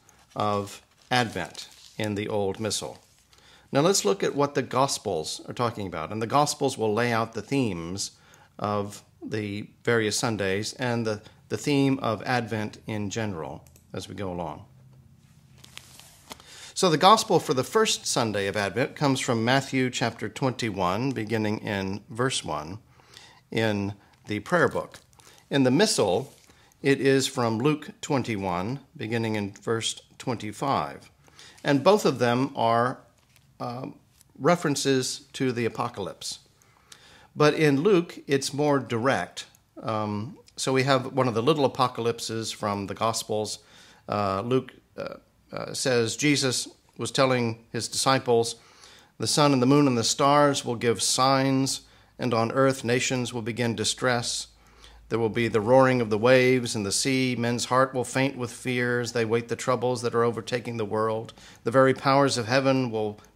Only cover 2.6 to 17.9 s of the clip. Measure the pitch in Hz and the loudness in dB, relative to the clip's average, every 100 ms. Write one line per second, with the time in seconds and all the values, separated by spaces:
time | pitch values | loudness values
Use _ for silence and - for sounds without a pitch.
2.6 | 107 - 65 - _ _ _ _ _ - | -4 -4 -8 -12 _ _ _ _ _ -20
3.6 | _ 135 165 196 202 196 160 135 143 143 | _ 2 2 2 0 0 0 0 0 0
4.6 | 117 123 135 - 107 82 78 - - 117 | -2 0 0 0 -4 -4 -4 -10 -10 -4
5.6 | 117 110 95 85 78 107 113 135 147 - | -4 -4 -8 -6 -6 -6 0 2 2 0
6.6 | 139 - 110 107 120 113 113 107 - 139 | -4 -2 -2 0 2 0 -2 -6 -4 0
7.6 | 117 87 82 98 - - _ - _ - | 0 -2 -6 -8 -10 -12 _ -20 _ -8
8.6 | 104 104 101 - - _ 277 110 104 101 | -4 -2 -4 -10 -20 _ -8 -6 -6 -8
9.6 | - _ - 117 107 101 123 104 98 98 | -12 _ 0 2 2 0 -2 -2 -2 -2
10.6 | 107 - 127 117 113 104 - - - 110 | -4 -6 -4 -2 -2 -6 -10 -20 -10 -6
11.6 | - 139 139 135 117 107 - 123 113 107 | 0 2 2 2 -2 -4 -2 -2 -2 -4
12.6 | 107 - - 107 101 113 107 85 69 76 | -6 -10 -10 -6 -6 -4 -6 -6 -10 -12
13.6 | - _ _ - 95 101 95 87 80 76 | -18 _ _ -12 -12 -10 -8 -6 -8 -10
14.6 | - - - - - _ _ _ _ - | -16 -20 -20 -20 -20 _ _ _ _ -20
15.6 | - - - - - - - - - - | -20 -20 -20 -20 -20 -20 -20 -20 -20 -20
16.6 | - - 185 151 185 214 - 165 - 131 | -14 0 2 6 8 8 6 2 2 -2
17.6 | - 220 214 | 0 2 2